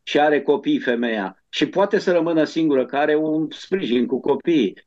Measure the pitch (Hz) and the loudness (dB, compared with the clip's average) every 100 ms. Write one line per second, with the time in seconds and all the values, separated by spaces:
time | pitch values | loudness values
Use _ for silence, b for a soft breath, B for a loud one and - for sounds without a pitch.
0 | - 143 151 147 143 143 143 139 127 120 | -4 0 2 2 2 0 0 -2 0 -2
1 | 120 110 95 - _ - 143 180 202 202 | -2 -4 -6 -10 _ -4 -2 0 0 0
2 | 190 175 165 160 147 160 160 135 123 139 | 2 2 2 2 0 0 2 2 0 0
3 | 151 151 156 156 151 - - 190 135 123 | 0 0 0 -2 -4 -8 -6 -4 0 0
4 | 120 127 135 135 - 160 101 B | 0 -2 -2 -2 0 0 0 B